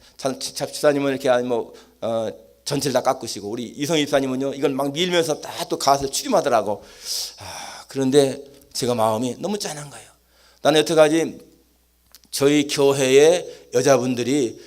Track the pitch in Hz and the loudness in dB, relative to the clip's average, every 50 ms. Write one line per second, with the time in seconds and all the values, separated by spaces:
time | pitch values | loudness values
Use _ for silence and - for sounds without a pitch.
0 | _ _ _ - - 135 127 127 - - - - 147 113 - - - 151 143 139 | _ _ _ -8 -6 -6 -6 -6 -10 -12 -8 -8 -10 -8 -6 0 2 2 2 2
1 | 139 139 135 131 - 127 123 123 123 123 120 113 - - - - - _ _ _ | 0 -2 -2 -2 0 0 0 0 0 -2 -2 -4 -4 -6 -12 -20 -20 _ _ _
2 | - 110 117 113 113 104 90 - - _ _ _ _ - 147 143 135 143 120 127 | -6 -4 -4 -4 -4 -6 -8 -12 -16 _ _ _ _ -6 -6 -4 -2 -2 -2 0
3 | 117 131 131 - 113 113 - 107 98 101 110 123 120 101 78 - 143 127 170 151 | 0 0 0 -2 -6 -10 -10 -10 -10 -8 -8 -8 -10 -12 -10 -8 -4 -2 0 0
4 | 147 143 147 139 135 131 127 131 135 139 123 139 139 147 135 135 143 143 139 156 | 0 2 0 0 0 -2 -4 -4 -4 -6 -4 -2 -2 -2 -2 -2 -4 -4 -2 -2
5 | 180 180 175 175 160 156 147 - - - - - - - 170 - - - 139 139 | -2 0 0 0 0 0 -2 -6 -8 -10 -10 -10 -6 -6 -6 0 2 2 2 2
6 | 139 135 - - - 285 226 180 139 143 120 113 101 101 104 - - - - - | 0 -4 -6 -6 -2 0 0 0 2 2 2 2 2 0 -4 -8 -10 -16 -20 -16
7 | - - - - - - - - 98 90 - - - - - - - - - 135 | -12 -10 -8 -8 -10 -10 -14 -16 -18 -16 -16 -16 -16 -16 -18 -18 -20 -10 -6 -4
8 | 135 131 131 143 139 135 123 - - - - - _ _ - - - 120 123 117 | -2 4 4 4 4 4 0 -6 -12 -18 -20 -20 _ _ -8 -4 -2 -2 0 2
9 | 110 113 110 107 127 123 117 - 147 185 208 202 - 185 151 147 147 143 - - | 2 2 2 0 -2 -4 -6 -6 -6 -6 -6 -6 -6 -8 -10 -12 -14 -16 -18 -20
10 | - - _ _ _ _ _ _ _ _ _ _ - 135 151 156 151 160 170 156 | -20 -20 _ _ _ _ _ _ _ _ _ _ 0 2 4 4 2 4 4 6
11 | 156 151 156 165 160 123 - - - - _ _ _ _ _ _ _ _ _ _ | 6 6 4 2 0 -2 -6 -12 -18 -20 _ _ _ _ _ _ _ _ _ _
12 | _ _ _ _ _ _ - - 139 143 147 147 143 147 - 151 139 139 135 139 | _ _ _ _ _ _ -4 0 2 4 4 4 2 0 0 2 2 2 4 2
13 | 135 131 131 139 147 160 175 175 165 - - - - _ - 120 123 139 135 127 | 2 4 6 6 8 6 4 2 -2 -8 -14 -20 -14 _ -2 0 4 4 4 4
14 | 123 127 127 117 123 120 139 151 127 110 - - - | 2 0 -4 -2 -2 -2 0 0 0 -2 -4 -10 -18